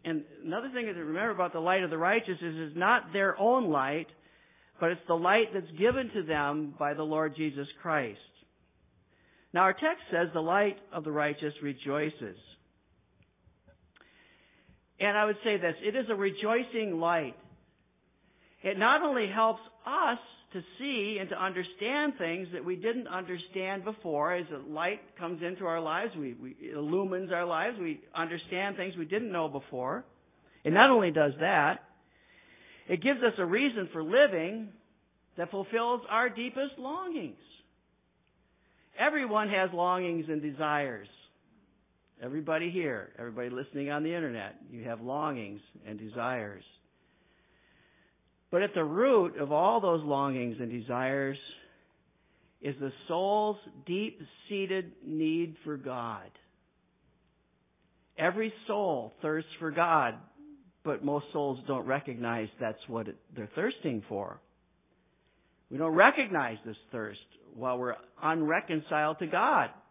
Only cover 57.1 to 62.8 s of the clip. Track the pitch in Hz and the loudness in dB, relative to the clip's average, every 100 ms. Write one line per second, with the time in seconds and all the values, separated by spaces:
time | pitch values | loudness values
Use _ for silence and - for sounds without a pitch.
57.1 | _ _ _ _ _ _ _ _ _ _ | _ _ _ _ _ _ _ _ _ _
58.1 | - 165 190 220 214 - 208 190 139 110 | 0 0 2 -4 -6 -4 0 0 0 -4
59.1 | - 156 156 156 - 160 151 170 160 123 | -6 -2 -2 -4 -8 -4 0 4 6 4
60.1 | 113 - - - - - _ 156 127 143 | -2 -16 -20 -20 -20 -20 _ -4 -2 0
61.1 | 147 143 156 143 131 123 131 117 139 143 | 0 -2 -2 -2 -2 -2 -4 0 -2 -2
62.1 | 120 117 117 107 - 117 107 | -6 -2 -2 -4 -4 -6 -6